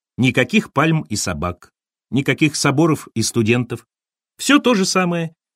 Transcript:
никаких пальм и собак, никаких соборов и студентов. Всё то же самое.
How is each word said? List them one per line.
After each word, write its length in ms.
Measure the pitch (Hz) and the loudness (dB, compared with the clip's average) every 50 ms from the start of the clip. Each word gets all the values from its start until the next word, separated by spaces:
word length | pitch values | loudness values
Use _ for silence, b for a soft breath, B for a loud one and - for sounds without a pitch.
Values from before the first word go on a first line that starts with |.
| _ _ _ | _ _ _
никаких 540 | - 123 131 120 135 127 - - 220 - - - | 0 0 2 2 0 0 2 0 -2 0 -2 -2
пальм 280 | 135 151 165 160 156 147 - | -2 0 0 0 -2 -4 -4
и 60 | 107 | -6
собак, 560 | 98 - 98 85 71 82 90 - - - _ _ _ _ _ _ _ _ - | -6 -6 -6 -6 -6 -6 -8 -8 -10 -16 _ _ _ _ _ _ _ _ -6
никаких 440 | - 131 139 - 131 - 160 147 - | -4 -2 0 0 0 2 2 0 0
соборов 520 | - - 147 135 143 165 160 147 - - - - | 0 0 0 2 2 2 2 2 0 -4 -8 -4
и 80 | 113 107 | -4 -4
студентов. 640 | - - 120 113 104 120 123 123 120 120 - - _ _ _ _ _ _ _ _ _ _ - | -2 0 0 2 2 2 0 0 -4 -8 -12 -14 _ _ _ _ _ _ _ _ _ _ -6
Всё 160 | - - 277 | 0 2 2
то 160 | 285 - 240 247 | 4 4 2 2
же 120 | 190 190 | 2 0
самое. 500 | - - 185 185 175 170 170 165 160 - _ _ _ _ | 0 0 0 0 -2 -2 -4 -6 -8 -10 _ _ _ _